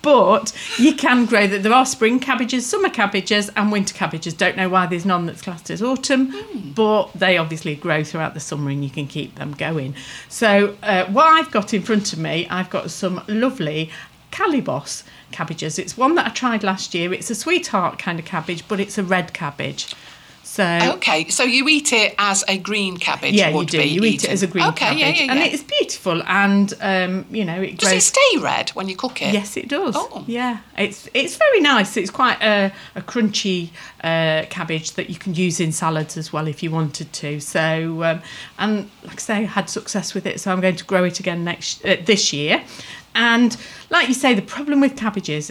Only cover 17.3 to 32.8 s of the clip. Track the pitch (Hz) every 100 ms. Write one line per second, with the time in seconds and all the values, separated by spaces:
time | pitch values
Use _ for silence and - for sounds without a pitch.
17.3 | 220 - 359 - 202 175 - - 165 160
18.3 | 175 160 170 - 196 202 - 180 185 170
19.3 | - 147 143 139 135 - - - - -
20.3 | - - - 180 170 170 349 - 160 160
21.3 | - 254 247 269 302 - 233 208 - 202
22.3 | 190 - 196 185 208 190 180 - 143 143
23.3 | 208 170 156 160 165 143 165 220 143 -
24.3 | 190 190 180 180 - 240 294 285 339 269
25.3 | 269 330 294 - 587 - - - 170 -
26.3 | 190 202 196 202 - 202 190 180 190 -
27.3 | 220 185 175 190 175 208 185 - - 554
28.3 | 349 151 - - - 190 185 254 - 139
29.3 | 202 202 - - 285 359 247 381 - 143
30.3 | 233 247 220 - - 208 202 - 233 339
31.3 | - 622 480 294 254 196 - 190 - 254
32.3 | - 214 208 196 196